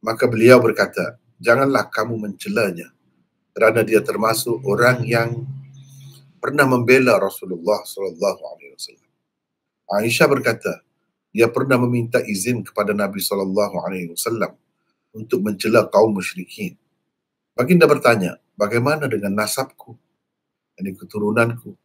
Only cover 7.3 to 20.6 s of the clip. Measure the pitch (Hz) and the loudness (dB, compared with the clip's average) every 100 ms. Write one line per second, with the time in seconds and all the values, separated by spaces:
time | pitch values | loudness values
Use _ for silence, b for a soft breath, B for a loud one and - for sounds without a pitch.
7.3 | - 92 87 85 104 - - 98 82 98 | -6 -10 -6 -2 -2 -4 -10 -10 -4 -4
8.3 | 90 71 67 69 _ - - _ _ _ | -4 -12 -16 -20 _ -20 -20 _ _ _
9.3 | _ _ _ _ _ _ 101 113 117 151 | _ _ _ _ _ _ -4 -2 2 2
10.3 | 135 123 113 - 107 _ _ _ _ _ | 2 0 -2 -6 -8 _ _ _ _ _
11.3 | 104 113 131 135 127 123 120 117 120 - | 0 2 2 0 2 2 -2 -2 -2 -2
12.3 | 101 107 120 98 - 101 101 98 98 - | -4 -4 -4 -6 -4 -2 -2 -4 -4 -6
13.3 | 101 95 95 104 90 87 92 87 82 117 | -4 -2 -2 -2 -4 -8 -8 -10 -8 -6
14.3 | 113 92 - _ _ _ _ _ 110 107 | -4 -6 -8 _ _ _ _ _ -18 -6
15.3 | 135 104 98 107 113 98 101 110 101 90 | -4 -4 -4 2 2 4 4 4 2 -6
16.3 | 92 90 - 92 - _ _ _ _ _ | -12 -16 -12 -12 -14 _ _ _ _ _
17.3 | _ _ - 127 175 160 143 123 113 90 | _ _ -6 2 4 6 4 4 2 0
18.3 | - _ - 104 120 127 156 143 110 98 | -6 _ -4 -2 0 0 -2 -2 -4 -4
19.3 | 101 107 - 127 _ - 117 _ _ _ | -4 -4 -4 -6 _ -20 -20 _ _ _
20.3 | _ _ _ | _ _ _